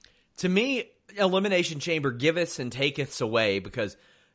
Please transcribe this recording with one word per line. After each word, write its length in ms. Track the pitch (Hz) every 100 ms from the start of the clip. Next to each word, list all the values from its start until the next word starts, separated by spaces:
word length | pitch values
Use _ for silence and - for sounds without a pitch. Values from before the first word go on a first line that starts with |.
| - _ _ -
To 100 | 180
me, 420 | 190 262 254 - _ - 208
Elimination 640 | 190 185 208 180 156 151
Chamber 320 | 170 160 139
giveths 460 | 117 151 165 - -
and 120 | 127
takeths 520 | 127 143 143 135 -
away, 380 | 117 113 110 98
because 360 | 95 123 101 - _ _ _